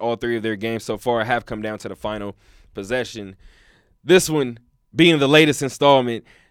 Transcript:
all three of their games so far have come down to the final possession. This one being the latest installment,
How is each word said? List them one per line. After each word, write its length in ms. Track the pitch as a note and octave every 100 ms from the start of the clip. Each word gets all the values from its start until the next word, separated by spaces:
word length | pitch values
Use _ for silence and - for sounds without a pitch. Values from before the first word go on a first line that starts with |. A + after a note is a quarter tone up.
all 160 | A#2 A#2
three 200 | A#2+ A#2
of 60 |
their 140 | A2 G#2+
games 260 | A2 A2+
so 160 | - G#2+
far 260 | B2 A#2
have 220 | A2 A#2+ -
come 160 | A2
down 160 | G#2+ G#2+
to 100 | A2
the 60 |
final 420 | F#2+ A2+ G#2+ G2+ G2 _ _ _
possession. 640 | - G2 B2+ A#2+ A2+ G2 F#2+ - _ _ _ _ _
This 260 | B2+ F#3 D#3+
one 300 | D#3 C3 A#2 _ _ _
being 280 | G#2 D#3+ D#3
the 80 | C#3
latest 340 | D#3 D#3 C#3+
installment, 640 | C#3 - C#3+ C#3 B2 A#2 - _ _